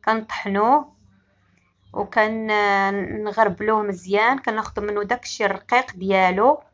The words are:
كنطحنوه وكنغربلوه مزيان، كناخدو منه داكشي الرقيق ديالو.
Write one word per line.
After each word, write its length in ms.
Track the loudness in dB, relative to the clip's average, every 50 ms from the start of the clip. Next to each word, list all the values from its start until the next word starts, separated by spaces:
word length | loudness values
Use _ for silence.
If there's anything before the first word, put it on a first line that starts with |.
| 0
كنطحنوه 880 | 0 -2 -2 -4 -8 -12 -8 -6 -4 0 2 4 4 4 2 2 -2 _ _ _ _ _ _ _ _ _ _ _ _ _ _ _ _ _ _ _ _ -8
وكنغربلوه 1900 | -8 -8 -4 0 0 0 0 0 -6 -4 -2 0 2 2 2 2 2 2 0 0 -4 -6 -6 -6 -6 -6 -6 0 2 2 2 2 -2 -2 0 0 0 0
مزيان، 560 | -2 -6 -6 -6 -2 0 2 2 2 0 0
كناخدو 440 | -2 -4 -4 -4 -6 -6 -8 -8 -6
منه 200 | -4 -4 -4 -2
داكشي 420 | -2 -4 -4 -4 -12 -6 -2 -2
الرقيق 520 | -2 -2 -2 -4 0 0 0 0 -2 -10
ديالو. 680 | -8 -2 0 2 4 4 4 4 4 4 4 4 2 -2 _